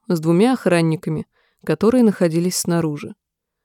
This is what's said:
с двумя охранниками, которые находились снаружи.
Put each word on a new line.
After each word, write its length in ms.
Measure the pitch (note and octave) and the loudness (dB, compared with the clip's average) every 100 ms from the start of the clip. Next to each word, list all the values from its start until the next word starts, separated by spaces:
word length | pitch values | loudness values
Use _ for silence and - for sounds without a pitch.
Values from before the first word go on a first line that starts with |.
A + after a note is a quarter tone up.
| - | -4
с 120 | F3 | -2
двумя 340 | D#3 E3+ A#3 | 0 2 2
охранниками, 720 | C4 - E3+ E3 D#3+ - D#3 - _ _ _ | 2 0 0 0 -2 -4 -8 -10 _ _ _
которые 400 | - D#3 G#3 B3+ | -6 0 2 4
находились 540 | A3+ G3 F3 D#3+ F3 - | 4 2 0 0 -2 -4
снаружи. 580 | - E3+ E3 D3 - - _ _ _ _ | -2 -2 -2 -6 -12 -18 _ _ _ _